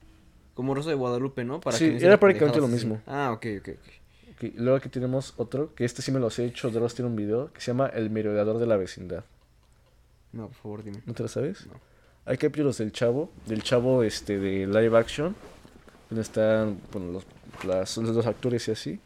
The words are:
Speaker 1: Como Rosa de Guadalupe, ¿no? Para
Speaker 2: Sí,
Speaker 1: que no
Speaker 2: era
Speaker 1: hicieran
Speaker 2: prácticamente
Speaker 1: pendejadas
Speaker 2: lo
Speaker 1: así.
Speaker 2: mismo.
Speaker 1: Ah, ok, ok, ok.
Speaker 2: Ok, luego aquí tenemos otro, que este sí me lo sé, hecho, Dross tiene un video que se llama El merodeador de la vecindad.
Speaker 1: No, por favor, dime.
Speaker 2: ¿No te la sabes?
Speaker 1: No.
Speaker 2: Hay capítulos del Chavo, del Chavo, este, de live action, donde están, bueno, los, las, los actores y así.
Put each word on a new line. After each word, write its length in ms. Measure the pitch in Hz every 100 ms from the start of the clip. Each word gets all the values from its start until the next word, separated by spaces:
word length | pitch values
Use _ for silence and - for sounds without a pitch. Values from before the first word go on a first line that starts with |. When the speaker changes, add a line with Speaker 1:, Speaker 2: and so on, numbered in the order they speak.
| - - - - _
Speaker 1:
Como 220 | - 127
Rosa 160 | 135 156
de 40 | 143
Guadalupe, 480 | 127 120 135 131
¿no? 160 | 120 151
Para 160 | 147 117
Speaker 2:
Sí, 80 |
Speaker 1:
que 0 | 160
no 40 |
Speaker 2:
era 40 | 120
Speaker 1:
hicieran 240 | 175 202
Speaker 2:
prácticamente 400 | 202 185 151 123
Speaker 1:
pendejadas 260 | 135 120 117
Speaker 2:
lo 40 |
Speaker 1:
así. 80 | 107 -
Speaker 2:
mismo. 60 |
Speaker 1:
Ah, 180 | 135 139
ok, 140 | 110 117 101
ok, 80 | 98 -
ok. 560 | - - - _ - - 117
Speaker 2:
Ok, 60 | -
luego 180 | 120 135
aquí 120 | 131
tenemos 420 | 127 127 131 135 -
otro, 360 | 113 135 156
que 120 | - 120
este 160 | -
sí 100 | 131
me 80 | 135
lo 80 | 117
sé, 160 | -
hecho, 260 | 120 120 131
Dross 240 | 113 117
tiene 160 | 117 123
un 60 | 113
video 340 | 104 113 151
que 80 | -
se 60 | -
llama 140 | 123 135
El 240 | - 110
merodeador 480 | 107 107 104 104 110
de 80 | 117
la 100 | 104
vecindad. 480 | 90 - 90 87 - _ _ _ _ _ _ _ _ _ _
Speaker 1:
No, 160 | 117 107
por 80 | 127
favor, 280 | 110 104
dime. 180 | 107 101 -
Speaker 2:
¿No 80 |
te 80 | 110
la 60 | 113
sabes? 360 | - 135 202 -
Speaker 1:
No. 80 | - - _ _ _
Speaker 2:
Hay 140 | - 127
capítulos 400 | 151 147 147 120
del 120 | 110
Chavo, 400 | - 120 123 165 - -
del 160 | 110
Chavo, 400 | - 123 123 131
este, 360 | 110 - - 101
de 280 | 98 95 98
live 320 | 104 113 113
action, 380 | 113 - 160 208 - - - - - - -
donde 120 | 113
están, 580 | 107 - 107 110 110 95 -
bueno, 220 | 104 90
los, 140 | 92 95 - - -
las, 320 | 92 92 95 -
los 280 | 113 117 117
actores 400 | 101 127 120 -
y 20 |
así. 280 | 107 - 190